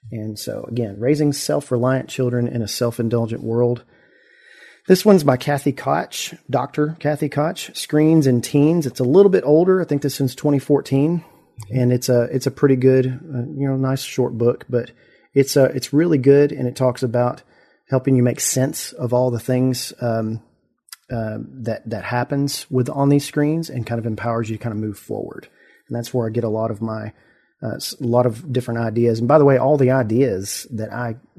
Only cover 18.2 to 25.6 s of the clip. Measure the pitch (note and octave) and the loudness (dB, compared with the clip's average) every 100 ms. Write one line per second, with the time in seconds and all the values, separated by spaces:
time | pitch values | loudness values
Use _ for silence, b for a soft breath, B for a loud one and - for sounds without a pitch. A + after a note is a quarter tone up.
18.2 | B2 A#2 - C3 C3+ - - - B2 B2 | 2 0 -4 -2 -2 -4 -12 -8 -2 0
19.2 | B2+ A#2 - B2+ C3 B2 - - A#2+ A2+ | 0 -2 -2 0 0 -2 -8 -6 -4 -4
20.2 | A2 A2 _ _ _ _ _ - - A#2+ | -4 -8 _ _ _ _ _ -20 -10 -8
21.2 | A2 A2 A2+ C3+ A#2 G#2+ A2+ G#2+ - B2 | -6 -8 -12 -10 -8 -6 -8 -8 -4 -4
22.2 | B2 C#3 C#3 - - B2+ A#2+ C#3 C#3 C#3+ | -2 -2 -2 -4 -4 -2 -2 0 2 2
23.2 | - D3+ D3 E3 D#3+ A#2+ A2 A#2 A2+ G#2+ | 0 -2 0 0 -4 -8 -6 -4 -4 -4
24.2 | A#2 A#2 A2 G#2+ A#2 G#2 G#2+ G2+ - G#2 | -4 -4 -4 -6 -6 -6 -6 -8 -10 -8
25.2 | - - - b | -8 -12 -18 b